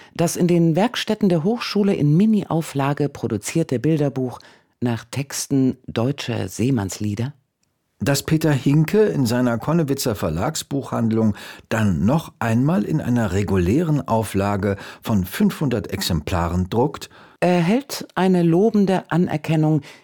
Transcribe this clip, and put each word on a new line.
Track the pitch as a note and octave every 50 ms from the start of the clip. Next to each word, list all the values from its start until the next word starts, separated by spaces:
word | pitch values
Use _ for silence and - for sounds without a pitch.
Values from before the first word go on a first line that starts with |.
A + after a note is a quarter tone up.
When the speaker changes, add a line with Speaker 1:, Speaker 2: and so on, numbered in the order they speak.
| - - -
Speaker 1:
das | - E3+ E3 -
in | - F3+
den | E3 F3 F3 E3+ E3 D#3
Werkstätten | E3 G#3 B3+ - - - - G#3+ G#3+ G#3+ F#3+
der | F3+ E3 D3
Hochschule | G3 A#3+ A#3+ - - - G3+ G#3 G3 -
in | - D3 D3 D3+
Mini-Auflage | E3+ G#3 A3 G#3+ G3+ - - D#3 E3 D#3 - - C#3 C3+ C#3 C#3+ - D3 C#3+
produzierte | - - - A2 A2+ G2+ - - - E3 D#3+ - C3+ A#2
Bilderbuch | A2 D3+ D#3+ D3 D3 C#3 - C3+ B2+ B2 A#2+ - - - - _ _ _ _ _
nach | A#2+ B2 A#2 A2+ -
Texten | - - A#2+ C#3 - - - - - C#3+ C3+ C3 B2+ - - _
deutscher | - - A#2+ A2+ C3 C#3+ - - - A2+ G#2+ G2+ F#2+
Seemannslieder. | - - G#2+ C3 C#3 A2+ G2 F#2+ - - G#2+ G#2 G2+ G#2 A#2 C#3 - _ _ _ _ _ _ _ _ _ _ _ _ _ G#2
Speaker 2:
Das | - C#3 C#3 -
Peter | - D#3+ D#3 D#3+ D#3
Hinke | C#3+ B2 - - C#3 D#3 D#3 D#3 - G#3+ G#3+
in | G3+ D#3 D3 C3
seiner | G#2+ A#2+ B2 B2+ B2 A#2 A2
Konnewitzer | - D3 D#3+ F3 D#3+ C3+ C#3 C3+ - C3 G#2+
Verlagsbuchhandlung | - G#2+ E2+ D2+ E2 G#2+ D3 D#3 - - - C#3+ C#3 B2 - A#2+ A#2+ A#2 A2 A2 A2 A2 G#2+ G#2 - - - - - - _
dann | A2 A2+ A2 G2+ F2+ D2 D#2+
noch | G#2+ C#3+ E3 - - - _
einmal | - A#2 A2+ A#2+ C3 D3+ F3 G#3 G#3
in | - D#3 D3+ -
einer | - A#2+ A#2+ A2+ F#2+ F2+
regulären | G2+ G#2 F2 G2 F#2+ F2 F2 A2 D#3 F3+ D#3 D3+ C#3 - -
Auflage | A2+ A2+ A2 - - G2 G2 G2+ G2+ G2 F#2+ G2+ G2 - - - - - -
von | - A2+ G2 F2+
fünfhundert | - - - G#3 G3 - - D#3+ C3 B2 G#2+ F#2 - -
Exemplaren | G2 - - F#2 D#2 - - F#2+ F2 F2 E2+ E2+ F#2 F#2 F2+
druckt, | - A2+ C3 D3+ - - - - - - - - - _
Speaker 1:
erhält | - F3+ F3+ F3 E3 F3 G#3+ C4+ C#4 - - - - - _
eine | - F#3 F#3+ F#3 F3 E3+
lobende | E3+ D#3+ F3 G#3 A3+ A3+ G#3 G3 F#3 F#3+ F3 - -
Anerkennung | - E3 F3+ - - D3+ - - D#3+ D#3+ D#3 D#3 D#3 D3 - - - -